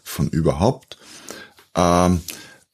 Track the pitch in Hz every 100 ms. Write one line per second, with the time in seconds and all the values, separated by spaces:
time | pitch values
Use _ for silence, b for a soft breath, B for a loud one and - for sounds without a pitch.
0 | - - 71 80 80 71 110 - - -
1 | B B B B B B B - 87 87
2 | 90 90 - B B B B